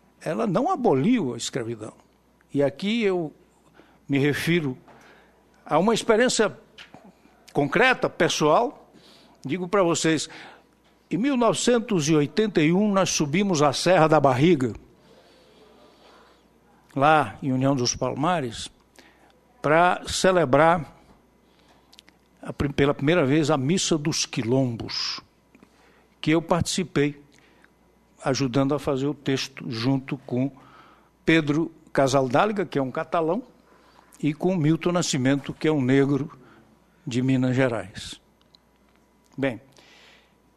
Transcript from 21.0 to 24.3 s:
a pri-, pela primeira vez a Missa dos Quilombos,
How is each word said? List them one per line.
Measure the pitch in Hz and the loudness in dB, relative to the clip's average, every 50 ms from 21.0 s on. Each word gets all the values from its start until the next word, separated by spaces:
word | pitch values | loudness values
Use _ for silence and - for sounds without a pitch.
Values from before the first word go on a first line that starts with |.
| _ _ - _ _ _ _ _ _ _ _ _ _ _ _ _ _ _ _ _ - - _ _ _ _ _ _ | _ _ -20 _ _ _ _ _ _ _ _ _ _ _ _ _ _ _ _ _ -20 -20 _ _ _ _ _ _
a | - - | -16 -14
pri-, | - - 151 143 143 | -8 -6 -6 -4 0
pela | - 139 139 139 | 0 2 2 0
primeira | - 135 143 170 180 147 | 0 0 2 2 2 4
vez | 127 143 160 156 135 | 2 2 2 2 2
a | 156 | 0
Missa | 139 127 139 185 190 - - 170 156 | 0 0 0 0 0 0 0 -2 -2
dos | 143 165 139 - - | -2 -4 -4 -4 -6
Quilombos, | - | -6